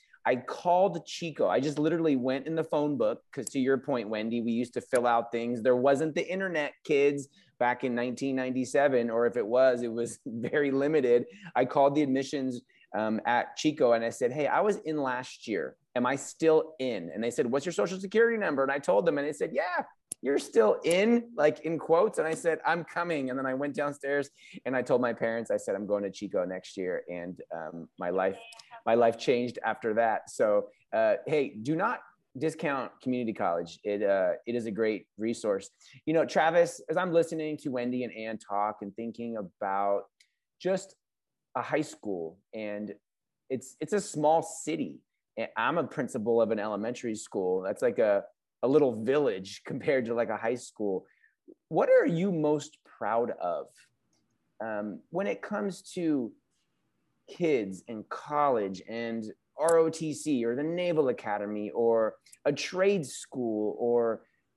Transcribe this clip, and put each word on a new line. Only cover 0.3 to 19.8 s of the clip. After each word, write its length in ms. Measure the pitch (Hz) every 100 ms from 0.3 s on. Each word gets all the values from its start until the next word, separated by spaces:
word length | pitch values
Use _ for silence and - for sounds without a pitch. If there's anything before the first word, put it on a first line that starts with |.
| 127
called 680 | - - 175 180 196 165 -
Chico. 440 | - 165 143 147
I 100 | 113
just 200 | 147 143
literally 360 | 156 170 160 135
went 300 | 127 135 139
in 80 |
the 100 | 160
phone 320 | 160 156 147 135
book, 280 | 107 - _
'cause 140 | 139 107
to 100 | 139
your 200 | 127 123
point, 280 | 143 127 104
Wendy, 320 | 107 113 120
we 120 | 117
used 240 | 117 120 120
to 60 |
fill 260 | - 127 120
out 240 | 117 117
things. 320 | 117 120 120
There 120 | 127 123
wasn't 380 | 135 139 160
the 180 | 165 160
internet, 420 | 190 190 160 143 -
kids, 440 | - 143 143 143 135 _ _ _
back 260 | 123 123
in 120 | 131 120
nineteen 400 | 127 117 135 131
ninety-seven, 760 | 127 127 120 147 139 127 117
or 160 | 113 120
if 100 | 120
it 120 | 104
was, 340 | 123 131 120
it 100 | 120
was 280 | 113 117 -
<laughs> 40 | -
very 420 | 113 120 147 143
limited. 560 | 135 143 156 123 120 - - - 123
I 100 | 131
called 300 | 147 139 143
the 80 |
admissions, 580 | 135 131 135 143 131 120 - _ _ 101
um, 240 | 110 110 -
at 300 | 120 - -
Chico 360 | 156 113 117
and 120 | 117 117
I 60 |
said, 200 | - 123
"Hey, 140 | 143 143
I 160 | 143
was 160 | 208 196
in 240 | 160 151
last 460 | 131 123 127 - 117
year. 280 | 92 67 - _ 123
Am 100 | 123
I 100 | 139
still 600 | - - 160 156 156 -
in?" 320 | 131 104 82
And 100 | 90
they 80 | 117
said, 160 | 135 120
"What's 140 | 139 170
your 80 |
social 260 | 170 196 190
security 380 | 190 214 233 226
number?" 240 | 180 139
And 100 | 135
I 60 | 143
told 300 | - 196 170
them, 100 | 147
and 100 | 143
they 60 |
said, 180 | 147 -
"Yeah, 300 | 269 349 339